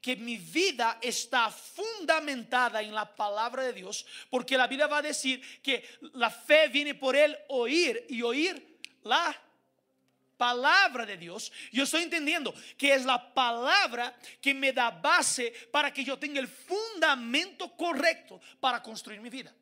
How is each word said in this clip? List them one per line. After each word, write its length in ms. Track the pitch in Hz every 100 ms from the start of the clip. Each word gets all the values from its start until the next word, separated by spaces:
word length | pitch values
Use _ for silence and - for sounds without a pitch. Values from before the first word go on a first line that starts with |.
que 140 | - 247
mi 220 | 233 233
vida 600 | 165 220 381 254 233 -
está 500 | 240 - - 254 220
fundamentada 1300 | - - - 427 440 320 320 302 269 226 247 247 214
en 140 | 214 214
la 180 | 208
palabra 500 | - 208 202 233 254
de 100 | 262
Dios, 320 | 202 185 208 - - -
porque 280 | 254 247 262
la 100 | 247
Biblia 200 | 262 302
va 120 | 294
a 20 |
decir 400 | 302 294 269 254 - -
que 220 | - 247 - - -
la 160 | 262 233
fe 400 | 220 - 302 311
viene 260 | 247 294 277
por 180 | 262
el 240 | 269 294 294 -
oír 560 | 269 233 311 339 233 -
y 120 | 240
oír 580 | 240 254 339 349 - _ - _
la 340 | 208 269 339 285 _ _ _ _ _ _ _ _ _ _
palabra 680 | 240 247 277 359 381 247 220
de 120 | 196
Dios, 340 | 170 190 - - -
yo 100 | 226
estoy 200 | 277 320
entendiendo 500 | 339 339 285 339 247 - - -
que 160 | 277
es 100 | 277
la 300 | 254 247 -
palabra 840 | - 240 233 254 381 370 233 240 - - -
que 120 | 269
me 180 | 269 269
da 180 | 262 240
base 600 | 170 269 339 285 - 233 226 -
para 220 | 285 285
que 120 | 277 262
yo 120 | 269
tenga 220 | 294 285
el 80 | 262
fundamento 1300 | - - 381 453 415 311 269 233 262 370 - 381 -
correcto 640 | 339 269 330 320 - 185 - -
para 200 | 262 240
construir 380 | 233 220 - 208
mi 100 | 233
vida. 240 | 262 220 _